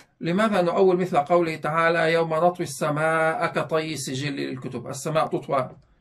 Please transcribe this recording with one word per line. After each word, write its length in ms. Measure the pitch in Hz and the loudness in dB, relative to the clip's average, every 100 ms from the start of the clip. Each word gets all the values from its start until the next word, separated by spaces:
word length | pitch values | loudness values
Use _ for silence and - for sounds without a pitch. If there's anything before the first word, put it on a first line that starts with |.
| - - | -20 -8
لماذا 420 | 165 180 220 202 | -2 0 2 2
نؤول 340 | 175 175 190 180 | 2 4 4 4
مثل 220 | 185 180 | 2 0
قوله 380 | 143 175 170 156 | 4 4 2 -2
تعالى: 560 | 156 160 165 170 160 | -2 2 2 2 2
"يوم 220 | 165 165 | 2 0
نطوي 320 | 160 175 175 160 | 2 2 2 -4
السماء 800 | 131 156 147 156 160 160 160 165 | -4 -2 0 2 2 2 0 -2
كطي 460 | 165 147 160 160 | -2 -2 -2 -2
السجل 400 | 156 - 131 143 139 | -6 -6 -4 -4 -4
للكتب"؟ 500 | 139 135 131 131 123 | -6 -8 -10 -10 -10
السماء 400 | 131 160 156 147 | -8 -4 -2 -2
تطوى 440 | 175 - 139 127 - _ _ | -4 -2 -2 -2 -8 _ _